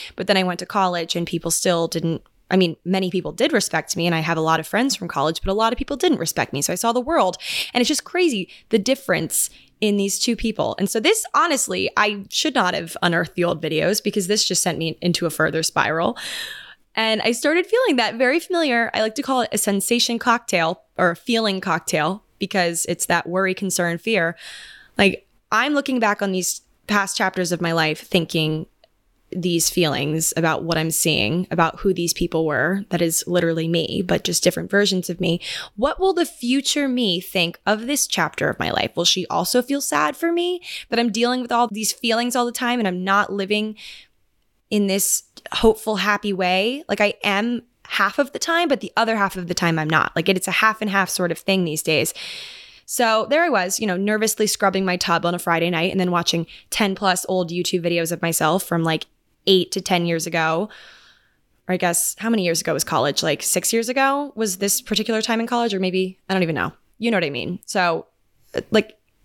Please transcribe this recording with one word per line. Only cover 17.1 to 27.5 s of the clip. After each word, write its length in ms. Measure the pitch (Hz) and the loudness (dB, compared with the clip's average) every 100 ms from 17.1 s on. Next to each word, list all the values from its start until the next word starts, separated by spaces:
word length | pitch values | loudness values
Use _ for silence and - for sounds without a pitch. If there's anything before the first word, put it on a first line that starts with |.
| 220 | 0
I 120 | - | 0
started 340 | 240 294 339 359 | 0 2 2 2
feeling 300 | 466 508 262 | 2 2 2
that 180 | 220 226 | 0 2
very 240 | 254 330 | 2 2
familiar, 520 | - 349 302 233 226 | 0 0 2 2 0
I 80 | - | 0
like 140 | 220 220 | -2 -2
to 60 | |
call 200 | 269 262 | -2 0
it 80 | 226 | 0
a 60 | 214 | 0
sensation 600 | - 202 - 240 - 233 | 0 0 2 2 2 0
cocktail 680 | 247 233 - 180 165 185 _ - | 0 0 0 0 0 -2 _ 0
or 140 | 180 | 0
a 60 | 165 | 0
feeling 420 | - 226 220 190 | -2 0 0 -2
cocktail, 640 | 190 170 - 165 151 202 - _ | -2 -2 -2 0 0 -2 -10 _
because 460 | 196 196 175 170 - | -4 0 0 0 -4
it's 200 | 170 - | -4 0
that 200 | 175 160 | -2 0
worry, 260 | 180 190 | 0 0
concern, 440 | 185 190 - 175 170 | -2 -4 -2 -2 -2
fear. 400 | - 214 165 170 - - - - - - | 0 0 0 -4 -14 -18 -18 -20 -10 2
Like, 300 | 196 - - _ _ | 2 2 -10 _ _
I'm 220 | 214 269 | 0 2
looking 260 | 285 277 254 | 0 0 0
back 220 | 220 208 | 2 2
on 100 | 202 | 0
these 300 | 185 175 - - _ - | -2 -2 -6 -12 _ -2
past 300 | 208 196 - | 0 0 0
chapters 340 | 190 185 175 | 0 0 -2